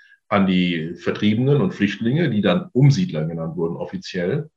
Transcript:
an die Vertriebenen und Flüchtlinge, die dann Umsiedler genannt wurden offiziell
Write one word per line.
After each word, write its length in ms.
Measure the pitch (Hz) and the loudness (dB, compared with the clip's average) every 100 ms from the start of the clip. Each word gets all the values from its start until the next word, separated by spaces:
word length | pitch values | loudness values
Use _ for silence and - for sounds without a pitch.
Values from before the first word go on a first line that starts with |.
| _ _ _ | _ _ _
an 180 | 101 95 | 2 2
die 480 | 92 90 85 80 | 2 2 -2 -6
Vertriebenen 680 | 85 101 - 104 110 131 143 | -6 -6 0 0 2 2 2
und 140 | 92 | 0
Flüchtlinge, 560 | - 101 - 113 151 165 | 0 -2 0 -2 0 0
die 100 | 104 | 2
dann 300 | 95 90 - | 2 0 0
Umsiedler 540 | 123 139 98 90 78 80 | 4 4 4 0 -2 -4
genannt 320 | 82 80 82 | -6 -6 -4
wurden 180 | 85 80 | -4 -4
offiziell 720 | 82 90 - 92 87 151 156 | -8 -10 -8 -4 -2 -2 -6